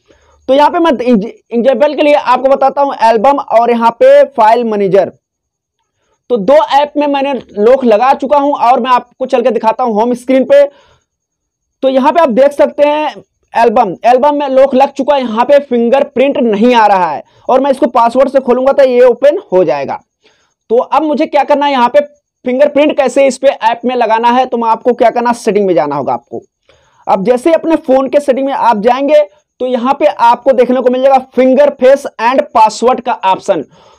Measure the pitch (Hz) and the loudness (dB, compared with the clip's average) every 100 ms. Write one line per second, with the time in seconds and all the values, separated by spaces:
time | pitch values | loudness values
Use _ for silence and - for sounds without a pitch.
0 | _ _ _ _ - 269 294 294 339 240 | _ _ _ _ -2 2 2 0 -2 -2
1 | 247 226 220 - - 233 233 214 294 294 | 0 0 -2 -12 -8 -2 0 0 0 0
2 | 294 294 - 254 269 269 269 269 285 - | 0 0 0 0 0 0 0 0 -2 0
3 | 226 226 269 285 - 226 240 233 233 233 | 0 2 2 0 0 0 0 0 0 2
4 | 254 285 277 - 214 233 233 208 196 190 | 4 4 2 2 2 2 0 -2 0 0
5 | 151 - _ _ _ _ _ _ _ _ | -2 -6 _ _ _ _ _ _ _ _
6 | _ _ - 240 190 294 302 269 294 294 | _ _ -6 -4 2 2 2 0 -2 -2
7 | 294 277 277 254 - 202 214 262 247 208 | -2 -2 -4 -6 -8 -2 2 2 2 2
8 | 254 277 277 294 285 285 233 254 254 247 | 2 0 0 0 0 -2 0 0 0 -2
9 | - - 254 247 233 220 220 220 247 208 | -2 -10 -4 -2 -2 -2 -2 -2 -2 -2
10 | 240 240 - 262 247 - 185 - _ _ | -2 -4 -2 0 2 2 2 -4 _ _
11 | _ _ _ _ _ _ _ _ 262 262 | _ _ _ _ _ _ _ _ -2 0
12 | 277 330 320 208 277 285 277 - 294 302 | 2 2 0 2 0 2 -2 0 0 0
13 | 302 202 - _ _ - 233 254 214 - | -4 -8 -20 _ _ -2 0 0 -2 -2
14 | 226 254 285 285 285 262 269 262 277 - | 0 2 0 -2 -2 0 2 2 0 -2
15 | 269 285 247 214 254 285 - 240 233 269 | -2 -2 -2 -4 0 0 0 -2 0 0
16 | 277 233 277 285 240 196 240 240 208 190 | -2 -2 -2 0 -2 0 2 2 2 2
17 | 175 190 - _ - 254 277 269 277 247 | -2 -6 -14 _ -2 0 0 -2 -2 0
18 | 233 247 262 269 247 247 262 269 262 247 | 0 2 0 0 0 0 0 2 2 4
19 | 247 226 277 359 - 185 165 143 123 - | 2 2 0 0 -2 -2 0 -2 -6 -10
20 | _ _ _ _ _ _ - 226 - 269 | _ _ _ _ _ _ -4 -2 -2 -2
21 | 311 285 311 285 269 277 285 262 240 294 | -2 -4 -2 -2 -2 -2 -2 0 0 0
22 | - _ _ _ 247 254 294 277 302 - | -4 _ _ _ -4 0 0 2 0 0
23 | 262 269 269 - 277 - 226 233 240 254 | -2 0 0 0 -2 0 -2 -2 -4 -2
24 | 220 226 233 247 262 233 226 208 254 240 | -2 0 0 0 -2 -2 -2 -2 -2 0
25 | 233 240 240 233 226 202 196 165 147 143 | 0 0 -2 -2 -2 -2 0 0 -2 -4
26 | 131 120 - 120 - _ _ _ _ _ | -6 -6 -8 -18 -18 _ _ _ _ _
27 | - 196 190 247 330 320 330 311 320 262 | -4 -2 0 -2 0 -2 0 -4 0 0
28 | 269 285 285 247 269 269 226 220 233 254 | 0 -2 0 -2 -2 -2 -2 0 0 0
29 | 285 302 294 _ _ - 254 247 247 285 | 2 2 0 _ _ -10 -6 -4 -2 0
30 | - - 233 240 277 247 240 254 247 254 | -2 0 0 2 0 2 2 0 0 2
31 | 269 262 254 - 262 262 285 277 247 277 | 2 2 0 0 2 4 2 2 2 2
32 | - - 233 269 - 233 220 - 240 240 | -2 -6 -4 -2 -2 2 0 0 -2 -2
33 | 240 - 190 185 - 170 - _ _ | -4 -4 -2 -2 -2 -4 -6 _ _